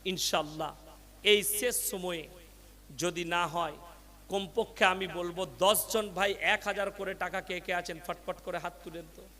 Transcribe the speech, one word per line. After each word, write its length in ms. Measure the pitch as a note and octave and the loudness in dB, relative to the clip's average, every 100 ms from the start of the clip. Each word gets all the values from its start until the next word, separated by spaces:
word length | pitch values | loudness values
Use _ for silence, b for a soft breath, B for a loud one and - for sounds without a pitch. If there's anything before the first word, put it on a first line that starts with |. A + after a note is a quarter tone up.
ইনশাআল্লাহ 720 | G3 F#3 - F3+ D3+ D#3 D3+ - - - - - | -2 -2 2 0 0 -4 -6 -8 -18 -20 -20 0
এই 200 | G#3 G#3 | 6 6
শেষ 460 | F#3+ - B3 - - | 4 0 0 0 -2
সময়ে 380 | G3 F3+ E3+ - - - - - - - C3 | -4 -4 -4 -8 -16 -20 -20 -20 -20 -18 -2
যদি 260 | E3+ E3+ | -2 0
না 220 | E3+ F3 E3+ | 0 2 2
হয়, 260 | E3+ E3 D3+ E3+ - - - - | 0 -4 -6 -16 -20 -20 -20 -4
কমপক্ষে 560 | G3 G3 A#3 G#3+ - | -4 0 -2 -2 6
আমি 220 | G3 F#3 F#3 | 6 6 -2
বলবো, 400 | F#3 F3 F3 F3+ B2+ | -4 -4 -4 -6 4
দশজন 500 | F#3 A3 - A3+ G#3 | 6 6 2 0 0
ভাই 260 | F3+ G3+ F3+ | 2 2 4
এক 220 | E3 G#3 | 4 4
হাজার 260 | G3+ G3+ G3 | 2 -2 -4
করে 240 | - F#3 | -4 -6
টাকা 260 | F#3+ F3+ F#3 | -4 -4 -4
কে 200 | F3+ F3+ | -4 -6
কে 140 | F3+ | -2
আছেন, 260 | F3+ F3 E3 - | -2 -2 -8 -8
ফটফট 340 | F3 - F3+ | -8 -6 -8
করে 140 | F#3 E3+ | -6 -6
হাত 140 | F3 - | -6 -10
তুলেন 200 | F3 E3 D#3 - | -12 -12 -14 -18
তো। 60 | - | -20